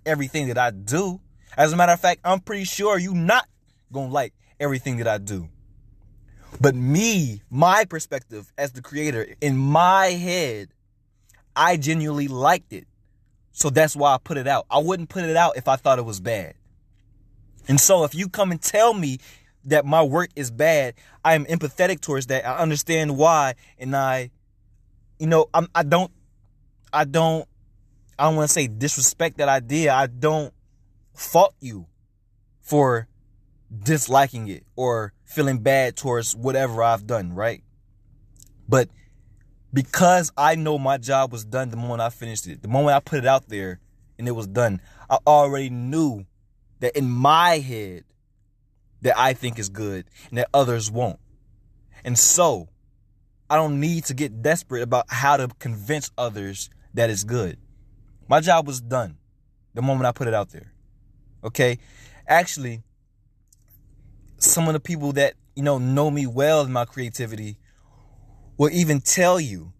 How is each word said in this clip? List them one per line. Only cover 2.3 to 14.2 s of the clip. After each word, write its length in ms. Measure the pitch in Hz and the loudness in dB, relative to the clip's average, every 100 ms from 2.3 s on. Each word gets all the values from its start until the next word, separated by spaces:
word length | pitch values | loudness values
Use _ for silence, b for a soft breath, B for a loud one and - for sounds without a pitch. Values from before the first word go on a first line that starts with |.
| 190 | -2
pretty 260 | - 208 190 | -2 -8 -6
sure 340 | - 202 202 | -4 0 0
you 160 | 180 180 | -2 -2
not 320 | 165 240 - _ _ _ _ | 2 2 0 _ _ _ _
gonna 200 | 131 131 | -10 -6
like 240 | 139 123 - _ _ | -4 -4 -8 _ _
everything 380 | 143 135 135 123 | -4 -4 -4 -4
that 100 | 113 | -2
I 100 | 107 | -4
do. 320 | 101 98 82 - - - - _ _ - - B B B | -6 -8 -10 -16 -20 -20 -20 _ _ -20 -20 B B B
But 140 | 143 127 | 0 2
me, 640 | 123 151 226 208 139 104 - | 0 0 2 0 -2 -6 -10
my 360 | 127 175 202 196 | 2 4 4 2
perspective 680 | 160 - 135 - 107 101 - | -4 -8 -10 -10 -16 -16 -8
as 160 | 143 | -8
the 100 | 127 | -8
creator, 520 | 123 147 151 120 110 95 | -12 -6 -4 -4 -6 -6
in 160 | 147 131 | -2 0
my 500 | 135 151 180 190 190 | 2 4 4 4 2
head, 640 | 175 175 180 147 110 101 _ _ _ _ _ _ b _ - | 0 -4 -4 -4 -6 -12 _ _ _ _ _ _ b _ 2
I 220 | 165 175 | 2 2
genuinely 500 | 139 165 151 147 143 | 0 -2 -2 -4 -4
liked 440 | 131 135 180 - | 0 2 2 -2
it. 140 | 98 - _ _ _ _ _ _ | -18 -18 _ _ _ _ _ _
So 180 | - 151 | -4 0
that's 240 | 131 156 143 | 4 2 4
why 180 | 143 | 4
I 60 | 131 | 4